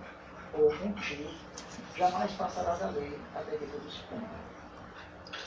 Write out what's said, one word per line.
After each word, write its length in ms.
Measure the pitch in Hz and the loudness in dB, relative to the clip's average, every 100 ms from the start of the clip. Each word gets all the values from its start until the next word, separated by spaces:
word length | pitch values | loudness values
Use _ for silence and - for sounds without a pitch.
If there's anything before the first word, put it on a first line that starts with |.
| - - - - - | -10 -12 -14 -12 -2
ou 180 | 151 151 | 8 8
um 220 | 180 202 | 8 2
tio 360 | - - 147 151 - - - - - - - | 0 -2 -2 -4 -8 -10 -12 -10 -10 -8 4
jamais 360 | 180 208 202 | 6 6 2
passará 420 | - 180 185 175 175 | 2 0 2 2 2
da 120 | 190 | 2
lei, 320 | 147 143 147 - 156 | 0 -2 -4 -6 -6
até 220 | 156 151 | -2 -2
que 80 | 143 | -2
tudo 240 | 147 151 | -6 -6
se 100 | - | -8
cumpra." 420 | - 123 - - - - - - - - - - - - | -6 -6 -6 -8 -10 -12 -14 -14 -12 -12 -12 -14 -10 -8